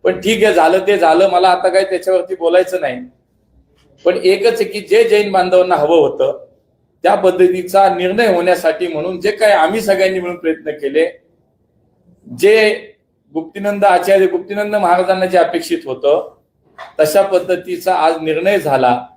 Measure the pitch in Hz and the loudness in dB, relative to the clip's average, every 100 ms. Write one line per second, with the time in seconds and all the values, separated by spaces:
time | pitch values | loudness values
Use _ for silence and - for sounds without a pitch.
0 | 180 180 202 214 208 170 160 185 185 202 | -2 -2 -2 0 2 2 2 2 0 2
1 | 165 170 190 180 185 180 185 185 185 180 | 2 4 2 2 2 2 2 0 0 -4
2 | 190 185 175 185 170 180 185 180 143 123 | -2 -2 -2 -4 0 2 0 -4 -6 -8
3 | 127 _ _ _ _ _ _ _ _ _ | -16 _ _ _ _ _ _ _ _ _
4 | 170 151 185 196 233 226 196 208 - 214 | -2 0 0 2 0 0 -6 -6 0 2
5 | 226 208 202 185 180 180 180 165 147 165 | 4 2 2 0 2 2 2 0 2 2
6 | 143 - 135 - - _ _ _ _ _ | 2 0 -4 -4 -14 _ _ _ _ _
7 | 175 196 185 180 185 180 180 196 190 170 | 0 2 0 2 2 2 0 2 2 2
8 | 180 208 226 175 180 175 160 156 180 156 | -2 0 0 2 0 0 -2 -2 -6 -6
9 | 175 180 196 208 214 185 165 220 208 190 | -8 -4 -6 0 2 2 0 -2 -2 0
10 | 190 190 175 165 160 160 151 147 139 151 | 0 -2 -8 -6 -6 -6 -8 -8 -4 -2
11 | 165 - _ _ _ _ _ _ _ _ | -2 -6 _ _ _ _ _ _ _ _
12 | _ _ - 123 190 220 214 - - _ | _ _ -20 0 2 4 2 -2 -12 _
13 | _ _ _ 156 160 202 202 202 196 180 | _ _ _ -10 -10 -8 -6 0 2 2
14 | 180 196 185 175 185 202 208 208 180 180 | 2 2 2 -2 -6 -6 -4 -2 2 0
15 | 185 190 185 180 170 170 - 165 135 127 | 0 -2 0 2 0 -2 -4 -6 -6 -4
16 | 143 160 - _ _ _ _ - - - | 0 0 -2 _ _ _ _ -20 -16 -2
17 | 151 202 190 180 185 180 185 175 190 175 | 0 2 0 -2 -2 -6 -4 -6 -2 0
18 | 160 160 156 156 185 202 147 135 127 123 | 0 -2 -4 -2 0 -2 0 0 2 0
19 | - | -6